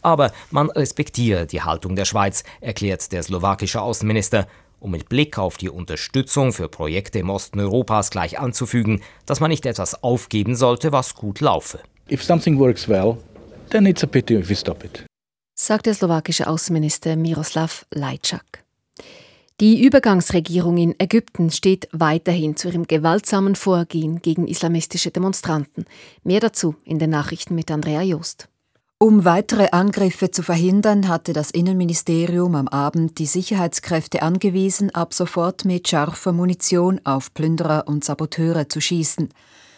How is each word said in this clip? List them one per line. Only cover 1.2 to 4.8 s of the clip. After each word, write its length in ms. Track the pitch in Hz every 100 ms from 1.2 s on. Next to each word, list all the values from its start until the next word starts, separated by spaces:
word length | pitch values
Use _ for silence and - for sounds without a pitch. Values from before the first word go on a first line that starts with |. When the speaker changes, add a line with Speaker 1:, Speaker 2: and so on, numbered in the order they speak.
| 117 92 82
Speaker 1:
die 140 | 87
Haltung 340 | 80 82 90
der 120 | 95 92
Schweiz, 360 | 110 98 - - -
erklärt 500 | - 104 104 92 -
der 100 | 92
slowakische 600 | - 92 95 95 95 113
Außenminister. 680 | 101 110 107 110 101 110 95 - _ _